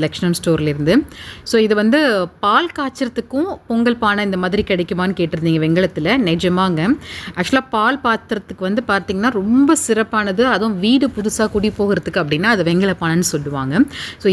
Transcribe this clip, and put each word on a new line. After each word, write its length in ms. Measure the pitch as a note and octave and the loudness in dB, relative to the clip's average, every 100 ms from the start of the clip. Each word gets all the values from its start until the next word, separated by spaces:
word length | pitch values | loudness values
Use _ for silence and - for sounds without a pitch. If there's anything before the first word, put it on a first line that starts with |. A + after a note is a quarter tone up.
லக்ஷ்மணம் 300 | D#3 - F3+ E3+ | 0 -2 -2 0
ஸ்டோர்லேருந்து. 560 | F3 D#3+ D3+ D3 D3 A#3 D#4 - - - - | 0 0 0 0 2 2 0 -10 -18 -18 -2
So 60 | A3+ | 2
இது 100 | G#3+ G#3 | 2 2
வந்து 180 | G#3+ C#4+ D4 G3+ F3 - | 4 4 4 2 -2 -2
பால் 260 | G3+ A#3+ E4+ - | 2 2 0 -4
காய்ச்சறதுக்கும் 760 | C4+ - B3 A#3+ A#3 C4 F4+ - - | -8 -4 -6 -6 -6 -4 -4 -6 -4
பொங்கல் 320 | A#3 A#3 A#3 | 0 2 2
பானை 220 | G#3+ G3+ G3+ | 0 0 0
இந்த 100 | F#3 | -2
மாதிரி 180 | F3+ G#3 - | -2 -2 0
கிடைக்குமான்னு 440 | F#3 E3+ F3 F#3 F#3+ | -2 -2 -2 -2 0
கேட்டிருந்தீங்க 420 | E3+ E3 E3 D#3+ | -2 0 0 2
வெங்கலத்துல. 520 | D#3 E3 F#3 E3 D#3 C4+ F#3 | 2 2 0 0 0 0 2
நிஜமாங்க. 520 | E3+ F#3 F3+ F#3 D#3+ F3+ D#4+ - - - | 0 0 0 0 0 0 -2 -4 -14 -12
ஆக்சுவலா 300 | - F3+ C4 C4 | -6 0 0 0
பால் 260 | A3 A3 C#4 B3 | 0 0 0 0
பாத்திரத்துக்கு 600 | A3+ - F#3 - F#3+ F#3 | -2 -2 -8 -8 -8 -4
வந்து 160 | G#3+ A#3+ | -2 0
பார்த்தீங்கன்னா 420 | G3 F#3 F#3 A#3 A3 | -2 -2 -2 -2 -2
ரொம்ப 400 | G3 B3 C#4+ D#4+ | 2 4 4 2
சிறப்பானது. 600 | - A3 G#3+ A3 G3+ F#3+ B3+ | 2 0 0 -2 -2 0 2
அதுவும் 220 | G3 A3 F#3 G#3 | 2 0 0 2
வீடு 220 | C4 C4 A3 | 2 2 -2
புதுசா 280 | G#3 - A3 | -4 -2 -2
குடி 160 | G#3+ G#3 G3 | 0 -2 0
போகிறதுக்கு 420 | G3+ F3+ F3 F#3+ | 0 0 -2 -4
அப்படின்னா 280 | D3+ D3+ G#3 A3 | -2 0 2 2
அது 80 | E3 | 2
வெங்கல 240 | F3 G3 F#3 | 2 0 0
பானைன்னு 260 | E3 E3 F3+ | 0 0 0
சொல்லுவாங்க. 540 | D#3 C#3+ C#3+ C3 D#3+ C#4+ - - - | -2 -4 -6 -2 0 0 -2 -14 -4
So 100 | G3+ | 2